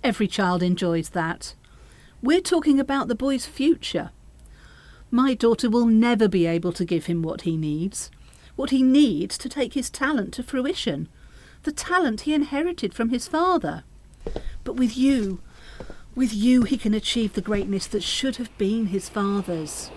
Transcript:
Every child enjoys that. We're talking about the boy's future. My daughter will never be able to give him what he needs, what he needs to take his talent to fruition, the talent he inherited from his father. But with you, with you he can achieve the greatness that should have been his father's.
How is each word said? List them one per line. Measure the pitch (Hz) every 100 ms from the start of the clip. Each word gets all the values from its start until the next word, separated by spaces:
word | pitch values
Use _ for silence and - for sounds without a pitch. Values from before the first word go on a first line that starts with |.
Every | 262 214 208
child | - 185 180
enjoys | 180 180 180 165 165
that. | 185 165 - - - _ - - - - -
We're | 247 349
talking | 370 339 302 277
about | 277 277 233
the | 233
boy's | 269 269 -
future. | - 277 330 - 170 - - - - - - - - - - -
My | 240 269 240
daughter | 233 220 240
will | 233 233
never | 220 240 233 220
be | 185 165
able | 170 175
to | 175
give | 175 170 -
him | 170
what | 160 -
he | 170 160
needs, | 156 151 185 - - - - - - -
what | 269
he | 269
needs | 262 269 294 151 196 -
to | 254
take | - 240 285
his | 247
talent | - 277 285 190
to | -
fruition, | 247 262 262 370 - 143 160 - - - - -
the | -
talent | 302 - 359 311 214
he | -
inherited | 302 294 277 339 349 202
from | - 233
his | 240 -
father. | 311 359 349 151 160 - - - - - - - -
But | - 240
with | 254 247
you, | 269 269 202 185 - - - - - - - -
with | 254
you | 214 233 254
he | 220 269
can | 220 214
achieve | - 240 220
the | -
greatness | 190 208 190 196 -
that | 208
should | - - 269 247
have | 240 -
been | 196 226 214
his | 190 -
father's. | 214 196 202 185 170 151 - -